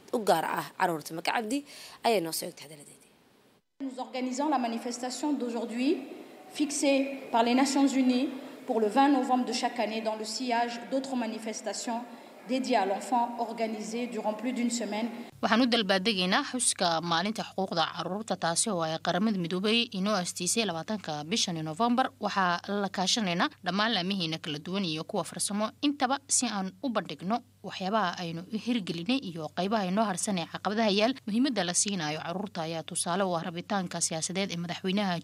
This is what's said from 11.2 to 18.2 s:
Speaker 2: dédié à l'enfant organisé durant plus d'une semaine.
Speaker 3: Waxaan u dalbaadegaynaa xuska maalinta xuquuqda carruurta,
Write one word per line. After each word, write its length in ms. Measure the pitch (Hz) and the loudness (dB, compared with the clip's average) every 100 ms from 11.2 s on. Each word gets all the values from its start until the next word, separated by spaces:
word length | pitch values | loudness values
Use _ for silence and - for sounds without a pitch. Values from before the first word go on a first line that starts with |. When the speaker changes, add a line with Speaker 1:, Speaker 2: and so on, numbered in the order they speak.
| 220 214 220 214 208 - - 233 247 - - - 190 | -2 -4 -6 -6 -6 -6 -4 -4 -6 -14 -18 -14 -2
Speaker 2:
dédié 240 | 262 - 233 | -2 2 4
à 80 | 190 | 4
l'enfant 400 | 196 - 247 240 - | 0 0 2 2 0
organisé 680 | 220 220 220 220 208 233 240 | -4 -2 -4 -4 -6 -4 -4
durant 260 | 208 214 | -2 -2
plus 200 | 214 247 | -2 -2
d'une 180 | 220 240 | 0 0
semaine. 380 | - 202 208 233 - - - | 0 -2 -2 -2 -4 -14 -4
Speaker 3:
Waxaan 200 | - 220 | 2 4
u 20 | 254 | 6
dalbaadegaynaa 760 | 233 190 190 190 196 180 220 285 | 4 4 4 2 2 4 2 2
xuska 360 | 254 - - 180 165 | 0 0 2 2 2
maalinta 420 | 170 165 196 226 | 2 0 0 -2
xuquuqda 400 | 208 - 190 170 156 170 | -6 -4 0 2 2 0
carruurta, 400 | 165 196 | -6 -6